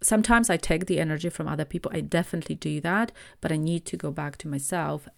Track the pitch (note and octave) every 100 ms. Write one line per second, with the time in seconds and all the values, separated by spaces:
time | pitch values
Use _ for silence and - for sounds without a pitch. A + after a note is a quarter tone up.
0 | - G#3+ G#3+ A#3 A#3 E3+ - E3 F3+ D#3+
1 | D#3+ D#3 E3+ - D#3 D3+ D3+ F3 - E3+
2 | D3 E3+ E3+ E3+ - D#3 D#3 D3+ E3 G3
3 | A#3 - - - E3 D#3 D#3 E3+ - -
4 | D3+ D#3 C#3+ - D#3 C#3 - F3+ D3+ D3+
5 | -